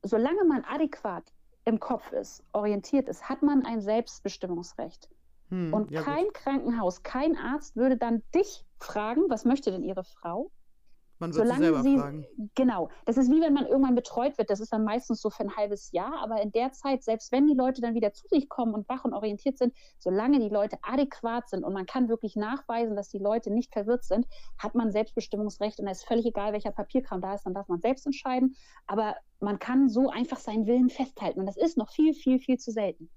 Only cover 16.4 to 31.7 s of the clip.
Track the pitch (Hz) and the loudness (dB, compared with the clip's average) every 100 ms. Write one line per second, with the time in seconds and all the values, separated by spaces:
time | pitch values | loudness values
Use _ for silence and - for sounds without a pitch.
16.4 | 214 226 254 262 277 269 - 226 - 254 | 0 0 -2 -4 -2 -2 0 -4 0 4
17.4 | 294 269 254 262 233 233 208 - - 330 | 6 6 2 0 -2 0 0 -2 0 0
18.4 | 277 - 233 208 208 262 - 202 214 208 | 2 -2 -2 -2 -6 -4 -4 -4 -4 -2
19.4 | - 262 247 - - - 180 190 233 285 | -4 0 -2 -2 -20 -8 -2 0 4 4
20.4 | 214 202 208 - 180 262 277 - 233 233 | 4 0 0 -4 -2 0 0 -2 -4 -4
21.4 | - 196 - 196 185 262 240 226 214 214 | -4 -6 -4 -6 -4 0 0 0 -2 -4
22.4 | 208 277 - 233 233 202 196 202 202 226 | -4 -4 -4 -2 -2 -2 -6 -4 0 0
23.4 | 220 214 247 - 202 247 - 202 247 - | 0 -2 -2 -4 -2 -2 0 0 0 -4
24.4 | - - 214 240 226 202 220 - - 202 | -12 -8 -4 0 0 0 -2 -4 -6 -4
25.4 | 214 - 208 - 202 185 - 233 233 214 | -6 -4 -6 -4 -6 -8 -2 0 0 0
26.4 | 202 208 208 - 202 262 262 190 190 202 | -2 -2 -4 -6 -2 -2 -2 -6 -4 -6
27.4 | 381 202 196 349 - 269 285 269 269 254 | -6 -6 -4 -2 0 -2 -2 -4 -2 2
28.4 | 262 262 - - - 202 214 - - _ | 2 0 -20 -20 -6 -2 -2 -4 -14 _
29.4 | 202 196 - 262 269 220 262 - 247 262 | -4 -4 0 4 4 4 2 0 -4 -4
30.4 | - 214 214 247 254 - 262 - 185 - | -4 -2 2 4 4 2 -6 -4 -6 -4
31.4 | 190 - 330 | -6 0 0